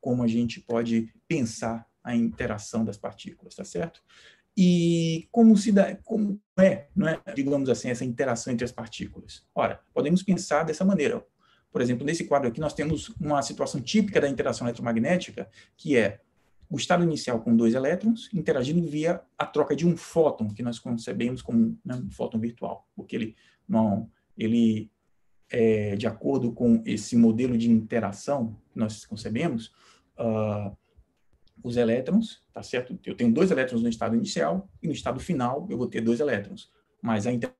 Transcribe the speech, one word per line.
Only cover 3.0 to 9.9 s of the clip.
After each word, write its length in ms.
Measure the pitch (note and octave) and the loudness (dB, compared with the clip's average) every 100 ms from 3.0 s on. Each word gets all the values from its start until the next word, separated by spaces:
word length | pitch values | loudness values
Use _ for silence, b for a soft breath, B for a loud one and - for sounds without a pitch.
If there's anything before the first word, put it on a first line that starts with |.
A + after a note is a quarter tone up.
| - - - - - | -12 -12 -18 -18 -20
tá 100 | - | -16
certo? 380 | F#3+ E3+ E3 - _ b b b b - | -10 -6 -6 -8 _ b b b b 2
E 720 | F3+ F3 E3+ E3+ E3 D#3+ - | 4 6 4 2 0 -2 -4
como 240 | - A3+ G#3 | 6 8 8
se 160 | A#3 | 6
dá, 240 | G3 G3 - | 4 4 0
como 380 | - - G#3 G3 _ - | -6 -2 -2 -4 _ 4
é, 300 | F#3+ D3 - - | 4 4 -4 -2
não 120 | D#3 | 0
é, 140 | D#3+ - - | -2 -6 -4
digamos 340 | C3+ C#3+ C3 | -2 0 0
assim, 200 | A2+ C3 | 0 0
essa 140 | A#2+ | -4
interação 480 | B2+ A#2 C#3 A#2 - | -4 -2 -2 -2 -2
entre 140 | A#2+ A#2+ | -4 -4
as 60 | |
partículas? 760 | - A#2 - - - - - _ | -6 -12 -10 -12 -14 -20 -20 _
Ora, 260 | - B2 - _ | -2 -2 -2 _